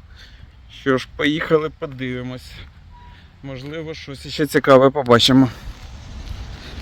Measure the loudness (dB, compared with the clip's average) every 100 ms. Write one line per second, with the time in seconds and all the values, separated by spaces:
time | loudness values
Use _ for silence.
0 | -20 -20 -20 -20 -20 -20 -20 -8 -2 -2
1 | -4 -4 -4 -2 0 0 0 -8 -12 -10
2 | -8 -8 -10 -12 -16 -18 -20 -20 -20 -20
3 | -20 -20 -20 -20 -16 -14 -12 -10 -10 -12
4 | -14 -14 -10 -4 0 2 6 8 8 4
5 | 4 4 6 6 4 0 -14 -16 -18 -18
6 | -16 -14 -12 -12 -14 -16 -16 -14